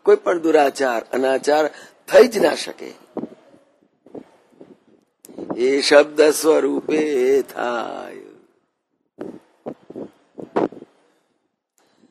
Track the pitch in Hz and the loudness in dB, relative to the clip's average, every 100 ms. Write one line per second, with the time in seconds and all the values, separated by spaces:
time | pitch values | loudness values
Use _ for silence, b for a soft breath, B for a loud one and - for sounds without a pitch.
0 | - 208 202 175 160 151 139 - 131 113 | 2 2 0 -2 2 2 2 0 -2 -4
1 | - 123 135 131 131 151 151 B B _ | -4 -4 -2 0 0 0 0 B B _
2 | - 185 240 220 160 139 - - - - | 4 6 6 4 -2 -2 -8 -14 -18 -20
3 | _ - - - _ _ _ _ _ _ | _ -14 -14 -16 _ _ _ _ _ _
4 | _ - - _ _ _ - - _ _ | _ -20 -20 _ _ _ -20 -20 _ _
5 | _ _ - - - 110 127 139 131 147 | _ _ -20 -16 -12 -4 -2 0 4 6
6 | 151 151 151 143 156 147 139 139 - 156 | 6 4 2 2 2 2 0 -4 -2 -2
7 | 156 135 127 135 123 - 117 120 98 87 | -2 -2 0 0 -2 -6 -6 -6 -8 -12
8 | 95 98 98 104 _ _ _ _ _ _ | -16 -18 -20 -20 _ _ _ _ _ _
9 | _ - - - _ _ - - - - | _ -18 -18 -18 _ _ -18 -18 -18 -18
10 | - _ _ - - - - - - _ | -18 _ _ -20 -10 -6 -6 -6 -20 _
11 | _ _ _ _ _ _ _ _ _ _ | _ _ _ _ _ _ _ _ _ _
12 | _ | _